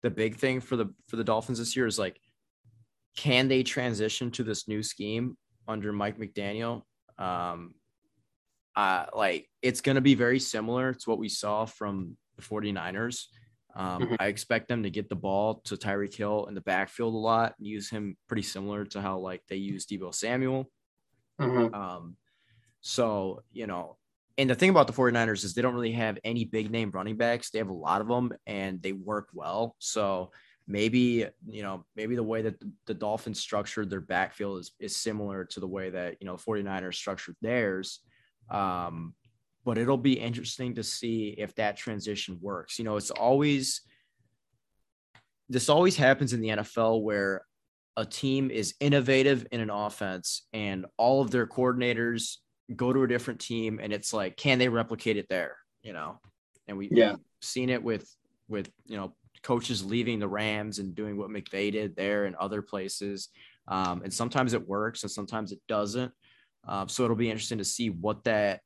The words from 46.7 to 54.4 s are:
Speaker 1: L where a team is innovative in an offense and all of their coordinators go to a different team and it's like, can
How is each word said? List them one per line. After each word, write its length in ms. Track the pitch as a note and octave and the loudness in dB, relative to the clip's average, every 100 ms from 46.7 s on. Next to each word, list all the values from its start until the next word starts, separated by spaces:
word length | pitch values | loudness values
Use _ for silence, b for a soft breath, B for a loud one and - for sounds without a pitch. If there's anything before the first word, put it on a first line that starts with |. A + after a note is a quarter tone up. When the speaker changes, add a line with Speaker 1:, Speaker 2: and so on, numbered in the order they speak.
| - | 2
Speaker 1:
L 240 | A2+ A2+ | 4 4
where 420 | G#2+ G#2 G2 F#2+ - _ _ _ _ - | 4 2 2 0 -6 _ _ _ _ -6
a 80 | |
team 460 | A2 - C#3 C3+ C3+ | -6 -2 0 2 0
is 240 | A2+ G2+ - | 0 -2 0
innovative 640 | C#3+ C#3+ B2+ C3+ C3+ C3+ A#2 | 6 6 6 6 6 4 0
in 100 | A#2+ | -4
an 100 | A2 | -2
offense 760 | G#2 G#2 - G2 F#2 - - - | -2 -4 -4 -4 -4 -4 -6 -6
and 320 | A2 G#2 F#2+ F#2 _ | -4 -2 -4 -6 _
all 240 | A#2 C3+ | 6 6
of 80 | B2+ | 4
their 160 | B2 A#2 | 2 0
coordinators 880 | - B2+ B2 B2 A#2 A#2 A#2 A#2 - _ _ _ | 2 2 4 2 2 0 0 -4 -8 _ _ _
go 180 | A#2 B2 | -2 2
to 120 | C3 | 4
a 40 | C3 | 4
different 320 | A#2+ A#2+ A2+ | 2 -2 -8
team 380 | - A#2 A2+ G#2+ | -4 -2 -2 -4
and 120 | G#2+ | -4
it's 200 | G#2 - | -4 -2
like, 240 | A2 F#2+ | -2 -4
can 220 | - | 0